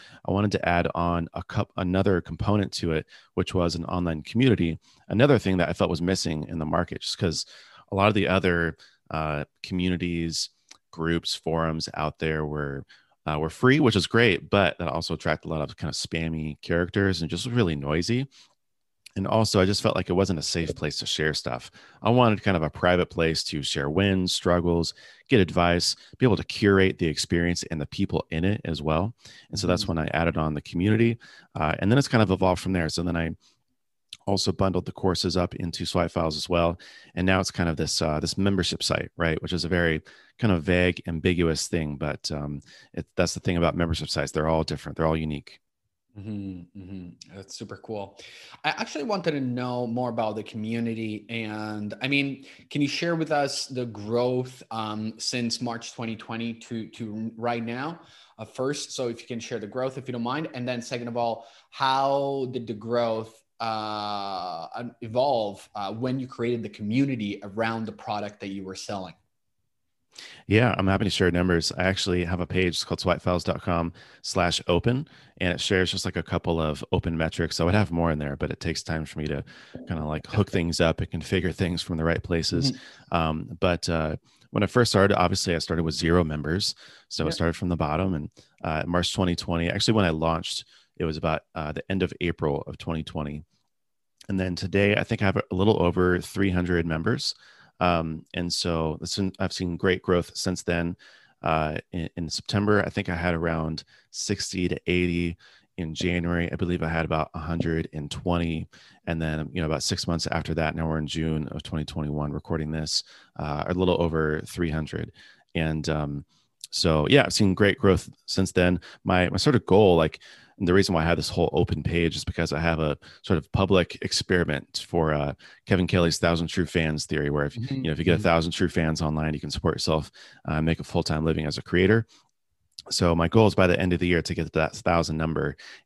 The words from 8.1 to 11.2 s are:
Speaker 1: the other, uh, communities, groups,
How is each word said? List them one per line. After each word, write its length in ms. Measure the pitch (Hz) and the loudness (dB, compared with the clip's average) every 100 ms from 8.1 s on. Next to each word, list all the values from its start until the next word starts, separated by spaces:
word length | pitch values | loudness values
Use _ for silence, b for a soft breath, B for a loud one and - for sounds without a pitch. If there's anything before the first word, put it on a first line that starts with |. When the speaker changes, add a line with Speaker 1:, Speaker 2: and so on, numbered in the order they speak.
| 104 | 4
Speaker 1:
the 120 | 85 | 4
other, 500 | 95 92 87 85 80 b b - | 4 4 2 0 -4 b b -6
uh, 340 | 80 78 73 73 _ | -4 -2 -2 -6 _
communities, 880 | - 92 90 87 87 85 82 78 - _ _ - _ | -6 -2 0 0 -2 -2 -4 -4 -8 _ _ -20 _
groups, 460 | - 82 85 | -4 0 0